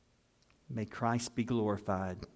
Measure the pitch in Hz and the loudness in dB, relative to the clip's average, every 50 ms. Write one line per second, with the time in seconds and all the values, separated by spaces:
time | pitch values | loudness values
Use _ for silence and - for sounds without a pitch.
0 | _ _ _ _ _ _ _ _ _ _ _ _ _ - 123 113 101 - - - | _ _ _ _ _ _ _ _ _ _ _ _ _ -6 -4 -4 -4 -4 -2 0
1 | 123 120 117 117 120 - - 123 110 120 123 117 107 107 101 95 - - 98 92 | 2 2 2 2 0 -2 -2 -2 0 2 2 2 4 2 2 0 0 0 0 0
2 | 95 92 90 - - - - | 0 -2 -4 -8 -10 -14 -14